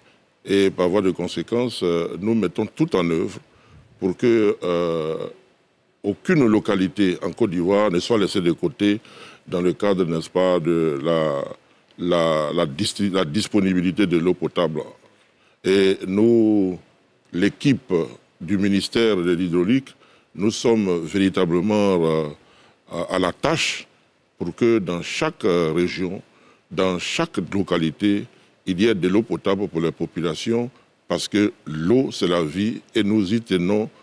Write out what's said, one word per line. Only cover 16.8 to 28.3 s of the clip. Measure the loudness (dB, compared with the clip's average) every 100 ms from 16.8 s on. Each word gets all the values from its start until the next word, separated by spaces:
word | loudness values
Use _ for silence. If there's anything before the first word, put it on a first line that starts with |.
| -12 _ _ _ _
l'équipe | -2 0 0 0 0 0 -2 -2 -8 _ _
du | -4 0
ministère | 2 0 0 2 2 2
de | 2
l'Hydraulique, | 0 0 0 2 0 -2 -16 _ _ _ -4
nous | -2
sommes | 0 2 2 2 -2
véritablement, | -2 0 2 2 2 2 2
euh, | 2 2 2 2 0 -2 -10 _ _ _ _ _
à, | -8 -4 -2
à |
la | -2
tâche | 0 0 0 -2 -6 -12 _ _ _ _ _
pour | -10
que | 0 2 2
dans | 0 -6
chaque, | -6 -4 -4 -2
euh, | 0 2 2
région, | 0 -2 -2 -6 -8 -14 _ _ _ _
dans | -2 0 -2
chaque | -4 -4 -4 -6 -4
localité, | -4 0 0 0 0 0 0 -4